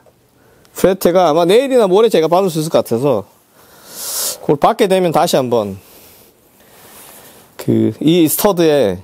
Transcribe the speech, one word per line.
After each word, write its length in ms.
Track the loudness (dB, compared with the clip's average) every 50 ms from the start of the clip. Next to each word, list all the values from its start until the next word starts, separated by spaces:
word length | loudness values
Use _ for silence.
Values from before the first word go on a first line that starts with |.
| _ _ _ _ _ _ _ _ _ _ _ _ _ _ -6
프레테가 560 | 0 0 0 0 2 0 2 2 2 2 2
아마 160 | 2 2 2
내일이나 420 | 2 2 2 2 2 2 2 2
모레 220 | 2 2 2 2 2
제가 180 | 2 0 0
받을 220 | 2 2 0 0 0
수 100 | -2 -4
있을 120 | -4 -2
것 80 | -2 -2
같아서 460 | -2 -2 -2 -2 -2 -2 -2 -2 -4 -10 _ _ _ _ _ _ _ _ _ -20 -20 -20 -18 -16 -14 -12 -10 -10 -8 -10 -10 -6
그걸 140 | -4 -4 0
받게 320 | 2 2 2 2 2 0
되면 240 | 0 0 0 0 0
다시 240 | 0 0 0 0 0
한번 420 | -2 -2 0 -2 -2 -2 -4 -8 -12 -16 -20 -20 -20 -20 -20 -20 _ _ _ _ _ _ _ _ _ _ _ _ -20 -20 -20 -20 -20 -20 -20 -20 -20 -20 -20 -20 -20 -20 _ _
그 340 | -10 -4 -2 0 0 0 -2 -4 -2
이 280 | 0 0 2 2 2
스터드의 760 | 0 0 0 0 0 0 0 0 0 2 2 0 0 -2 -6